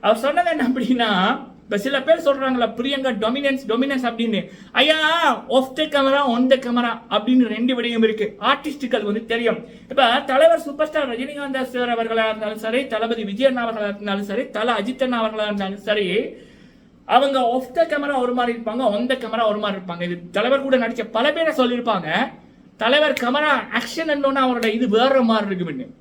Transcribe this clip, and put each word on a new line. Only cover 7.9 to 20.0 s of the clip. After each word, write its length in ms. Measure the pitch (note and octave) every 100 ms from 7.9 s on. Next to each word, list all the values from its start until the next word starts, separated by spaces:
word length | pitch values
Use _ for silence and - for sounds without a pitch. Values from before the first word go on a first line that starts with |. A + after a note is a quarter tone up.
| A#3
இருக்கு. 340 | A3 G#3+ G#3 -
ஆர்டிஸ்டுகள் 640 | A3+ C#4+ D4+ B3+ C4 A#3
வந்து 220 | G#3 G#3+ A3+
தெரியும். 400 | A3+ A#3 - - - -
இப்ப 340 | C4 B3 B3+ C#4+
தலைவர் 340 | C4 E4 E4
சூப்பர் 280 | D4 C#4 D4+
ஸ்டார் 220 | D#4 C4+
ரஜினிகாந்த் 540 | A#3 C4+ D4 C#4+ C4
சார் 260 | B3+ B3 B3
அவர்களா 360 | A#3 A3+ A3+ A3
இருந்தாலும் 320 | G#3+ G#3+ G#3+
சரி, 300 | A3 A#3+ C4+
தளபதி 360 | A3 A3+ A#3
விஜய் 220 | G3 G3+ C4+
அண்ணா 160 | B3+
அவர்களா 260 | A#3 A3+ G#3
இருந்தாலும் 360 | G3+ G#3 G3
சரி, 260 | G3+ G#3 C#4
தல 240 | G#3+ A3+
அஜித் 300 | A3 G#3 B3+
அண்ணா 160 | B3+ A#3+
அவர்களா 240 | A3 G#3+
இருந்தாலும் 340 | G#3 G3+ F#3+ G3+
சரி, 480 | - G#3+ F#3+ G3 - - - - - - _ _ -
அவங்க 340 | A#3+ C#4 C4+
off 380 | A#3+ B3+ B3+ E4+
the 80 | E4
camera 340 | D4 C#4+ C4+
ஒரு 140 | B3
மாதிரி 240 | B3 A#3+ A#3
இருப்பாங்க, 220 | A3+ A#3
on 300 | B3 G#3 B3
the 80 | B3+
camera 300 | A3+ A3 A3
ஒரு 120 | G#3
மாதிரி 220 | G#3+ F#3+
இருப்பாங்க. 200 | F#3 E3+